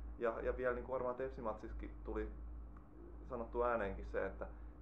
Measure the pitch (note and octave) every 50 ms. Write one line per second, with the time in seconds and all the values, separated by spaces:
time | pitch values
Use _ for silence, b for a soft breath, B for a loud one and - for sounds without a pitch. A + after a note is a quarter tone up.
0 | - - - - A#2 A2+ A2+ A#2+ A2 B2+ A#2+ B2 B2+ B2+ A#2+ B2 A2+ B2+ C3 B2+
1 | B2 B2 B2 B2 C3 C3+ - C3+ A#2+ G#2+ G#2+ - - G#2+ - - A2+ - - -
2 | - A2 A2 G#2+ G#2+ G#2+ - - - - - - - - - - - - - -
3 | - - - - - - C3 A#2+ A2+ A#2 - B2 A#2+ B2 A#2 A2+ G2+ G2 G2 -
4 | - - - G2+ G2 G2 G2 - - - B B B B B B